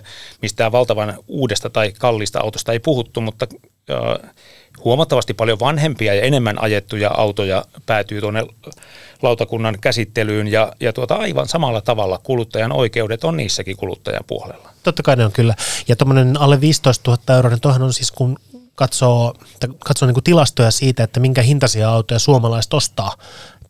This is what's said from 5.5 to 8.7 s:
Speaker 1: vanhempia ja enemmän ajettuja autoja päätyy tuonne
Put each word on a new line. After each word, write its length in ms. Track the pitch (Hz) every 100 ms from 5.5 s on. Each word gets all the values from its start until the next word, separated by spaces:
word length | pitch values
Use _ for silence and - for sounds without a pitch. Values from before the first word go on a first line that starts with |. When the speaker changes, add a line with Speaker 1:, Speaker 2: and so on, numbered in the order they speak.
| 110
Speaker 1:
vanhempia 540 | 131 151 156 120 107
ja 80 | 101
enemmän 400 | 127 143 113 104
ajettuja 500 | 110 104 - 107 104 -
autoja 480 | 107 101 98 92 - - -
päätyy 360 | 110 101 104
tuonne 240 | 104 107 117 - -